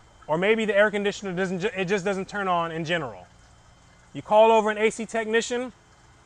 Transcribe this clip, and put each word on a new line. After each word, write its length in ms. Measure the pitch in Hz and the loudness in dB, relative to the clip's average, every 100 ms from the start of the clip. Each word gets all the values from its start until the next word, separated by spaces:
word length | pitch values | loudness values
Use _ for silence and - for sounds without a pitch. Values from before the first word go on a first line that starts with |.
| - _ - | -20 _ -4
or 100 | 160 | 0
maybe 280 | 196 226 214 | 2 2 2
the 120 | 202 | 2
air 140 | 208 | 2
conditioner 420 | 202 202 - 196 | 2 -4 -4 -6
doesn't 260 | 175 190 185 | -4 -4 -2
ju-, 120 | 208 190 | -4 -4
it 100 | 185 | -2
just 200 | 208 190 | -2 -2
doesn't 240 | 190 185 | -4 -6
turn 180 | 202 190 | -4 -2
on 240 | 175 165 | 0 -2
in 140 | 160 160 | -6 -4
general. 400 | 170 131 92 90 - - - - _ _ _ _ | -4 -4 -10 -20 -20 -20 -20 -20 _ _ _ _
You 80 | 190 | -16
call 300 | - 214 226 | 2 6 6
over 180 | 226 214 | 6 2
an 80 | 208 | 0
A 120 | 220 | 0
C 160 | - 220 | -2 -6
technician. 680 | 226 214 226 220 240 254 - _ _ - _ | -6 0 -2 0 -4 -6 -12 _ _ -20 _